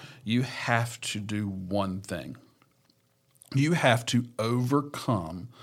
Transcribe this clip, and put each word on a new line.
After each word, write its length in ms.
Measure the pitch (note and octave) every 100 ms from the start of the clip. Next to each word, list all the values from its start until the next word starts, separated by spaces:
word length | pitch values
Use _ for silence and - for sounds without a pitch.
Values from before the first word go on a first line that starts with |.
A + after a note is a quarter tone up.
| - -
you 200 | G#2 A#2
have 580 | C3 - - A#2 A#2 -
to 180 | - G#2+
do 280 | G2+ G#2 G2+
one 540 | F#2+ F2+ G2+ G2 F#2+
thing. 360 | G2 F2 C2 - - _ _ _ _ _ _ _ _ _ - C3+
You 180 | D#3
have 320 | E3+ C#3 C3+ -
to 180 | A#2+ A#2+ -
overcome 1120 | A2+ B2 B2 C#3+ C#3+ - - G#2+ D#2+ F2+ A#2 -